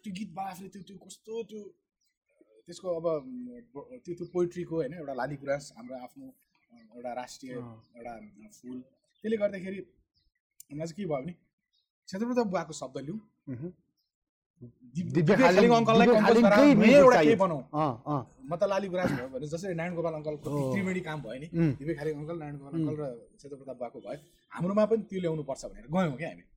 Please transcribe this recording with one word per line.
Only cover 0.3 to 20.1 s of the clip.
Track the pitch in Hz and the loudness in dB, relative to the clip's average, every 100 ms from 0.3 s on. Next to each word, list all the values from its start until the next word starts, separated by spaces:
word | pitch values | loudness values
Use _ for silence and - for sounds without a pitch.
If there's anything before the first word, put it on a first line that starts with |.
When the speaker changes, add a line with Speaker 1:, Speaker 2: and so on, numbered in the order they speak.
Speaker 1:
बाफले | 165 190 180 196 | -10 -12 -12 -16
त्यो, | 202 | -18
त्यो | 185 190 | -20 -20
कस्तो | 196 - - 226 | -20 -20 -14 -12
त्यो, | 220 214 196 _ _ _ _ _ _ _ _ _ - | -10 -14 -18 _ _ _ _ _ _ _ _ _ -20
त्यसको | 175 185 | -12 -8
अब, | 165 165 156 131 | -4 -2 -4 -6
म, | 127 123 120 120 139 | -14 -14 -18 -20 -20
ब-, | 123 127 | -18 -18
त्यो, | 175 | -14
त्यो | 170 170 | -12 -8
पोइट्रीको, | 180 175 175 165 165 | -4 -4 -4 -8 -6
होइन, | 139 | -8
एउटा | 175 139 | -8 -10
लाली | 131 131 139 | -8 -8 -8
गुराँस | 143 143 147 - | -6 -6 -8 -20
हाम्रो | 120 127 | -16 -16
आफ्नो, | 123 139 131 | -16 -20 -20
अ, | _ _ _ _ _ 113 123 | _ _ _ _ _ _ -16
एउटा | 123 | -12
राष्ट्रिय | 120 123 - 131 | -10 -12 -14 -14
Speaker 2:
अँ। | 123 120 113 _ 117 | -12 -14 -18 _ -20
Speaker 1:
एउटा | 120 117 104 95 107 _ | -16 -16 -18 _ -20 _
फुल। | - 127 - _ _ _ | -16 -16 -16 _ _ _
त्यसले | 214 220 | -6 -4
गर्दाखेरि | 202 196 185 196 | -4 -6 -12 -12
हामीलाई | - _ _ _ _ _ _ _ - 147 165 | -14 _ _ _ _ _ _ _ -16 -12 -12
चाहिँ | 165 | -8
के | 190 | -6
भयो | 143 | -6
भने | 139 175 _ _ _ _ _ _ - | -6 -14 _ _ _ _ _ _ -12
क्षेत्रप्रताप | 190 240 247 220 | -8 -4 -2 -2
बुवाको | 180 160 | -4 -6
शब्द | 156 131 139 | -12 -12 -12
लिउँ, | 139 214 - _ - | -10 -12 -14 _ -14
Speaker 2:
मह्म। | 123 170 180 _ _ _ _ _ _ _ _ | -12 -12 -14 _ _ _ _ _ _ _ _
Speaker 1:
दिप-, | 123 _ - | -20 _ -16
Speaker 2:
दिव्य | 147 175 | -10 -4
Speaker 1:
दिव्य | 135 156 202 | 0 4 6
Speaker 2:
खालिङ, | 254 185 | 6 8
Speaker 1:
खालिङ | 240 | 6
अङ्कललाई | 233 226 226 - | 6 6 6 8
Speaker 2:
दिव्य | 226 | 6
Speaker 1:
कम्पोज | 196 226 | 6 6
Speaker 2:
खालिङकै | 226 202 | 8 8
Speaker 1:
गराउँ, | 285 | 8
Speaker 2:
म्युजिक | 254 220 | 8 10
Speaker 1:
एउटा | 277 262 247 | 10 10 10
Speaker 2:
चाहियो। | 151 | 6
Speaker 1:
के | 156 | 4
बनाउँ। | 190 151 - | 2 -2 -6
Speaker 2:
अँ, | 151 151 117 143 | -2 -2 -2 -4
अँ। | 147 117 _ | -4 -6 _
Speaker 1:
म | - 165 | -10 -2
त | |
लाली | 196 196 196 | -2 -2 -4
गुराँस | 180 - | -2 -2
भयो | 135 127 | -2 -6
भने | 131 147 | -10 -10
जसरी | 165 196 | -8 -6
नारायण | 165 170 | -6 -6
गोपाल | 170 165 | -6 -6